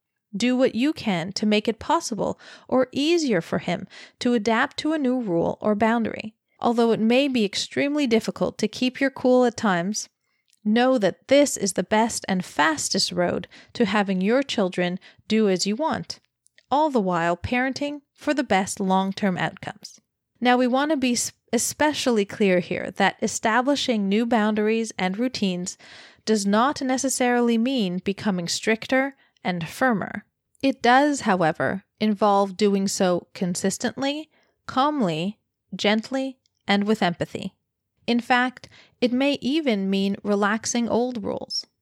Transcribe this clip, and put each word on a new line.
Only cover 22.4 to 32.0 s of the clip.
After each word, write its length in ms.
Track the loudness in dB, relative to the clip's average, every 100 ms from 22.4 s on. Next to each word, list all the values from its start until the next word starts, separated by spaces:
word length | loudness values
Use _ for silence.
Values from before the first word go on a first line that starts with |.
| 2 2
here 320 | 0 -6 -6 0
that 180 | 0 0
establishing 840 | -4 -2 0 2 2 0 0 -2 2
new 180 | 0 2
boundaries 680 | 2 2 2 0 0 -2 -4
and 180 | -4 -2
routines 600 | -4 0 -2 -2 -6 -10 -20 -20 -20 _ -2
does 200 | 0 2
not 360 | 2 2 0
necessarily 760 | -2 -2 -2 0 2 2 2 2
mean 420 | 0 0 0 -2
becoming 480 | -4 -2 -2 -2 -4
stricter 680 | -4 -2 -2 0 0 0 -6 _ _
and 240 | -6 -4 -6
firmer. 580 | -2 0 0 -4 -10 -14 _ _ _
It 220 | -2 2
does, 380 | 4 6 4 0
however, 640 | 0 2 2 0 -2 -4 -8
involve 580 | _